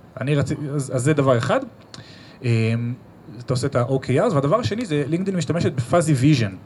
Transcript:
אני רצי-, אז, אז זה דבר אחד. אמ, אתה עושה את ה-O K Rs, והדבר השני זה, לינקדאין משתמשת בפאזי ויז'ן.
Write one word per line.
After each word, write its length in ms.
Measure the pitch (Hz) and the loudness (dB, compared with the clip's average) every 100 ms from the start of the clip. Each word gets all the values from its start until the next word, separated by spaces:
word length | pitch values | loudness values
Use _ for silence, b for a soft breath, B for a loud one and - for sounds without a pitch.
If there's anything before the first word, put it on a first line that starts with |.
| - - | -18 -8
אני 140 | 127 | -2
רצי-, 200 | 147 139 151 147 | 0 0 -4 -4
אז, 180 | 147 131 | -4 -4
אז 80 | 131 | -2
זה 100 | 123 | 2
דבר 260 | 147 135 117 | 2 4 2
אחד. 220 | 113 247 269 - - B B B B B | 2 0 -2 -16 -20 B B B B B
אמ, 40 | 123 113 113 117 120 127 - - - 110 | 0 2 2 -2 -4 -8 -12 -20 -20 -16
אתה 120 | - | -4
עושה 140 | 123 - | -2 0
את 100 | 127 | 0
ה-O 160 | 120 | 0
K 160 | 135 - 131 233 | -2 0 2 2
Rs, 40 | |
והדבר 260 | 143 139 214 | 2 2 0
השני 240 | - 208 | 0 -4
זה, 200 | 226 147 131 | -2 -2 0
לינקדאין 300 | 165 190 185 | -2 -2 -2
משתמשת 360 | 160 165 170 | -2 0 0
בפאזי 400 | 131 - 175 160 | -2 0 2 2
ויז'ן. 420 | 135 143 139 104 92 | 4 4 4 2 -6